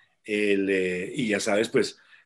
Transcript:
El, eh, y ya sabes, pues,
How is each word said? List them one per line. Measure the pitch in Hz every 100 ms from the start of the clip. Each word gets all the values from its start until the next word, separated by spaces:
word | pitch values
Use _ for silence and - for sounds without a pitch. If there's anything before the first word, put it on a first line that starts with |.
| _ _
El, | - 104 104 98 98
eh, | 95 92 90 92 -
y | 113
ya | 101
sabes, | 113 104 113
pues, | 127 101 - _ -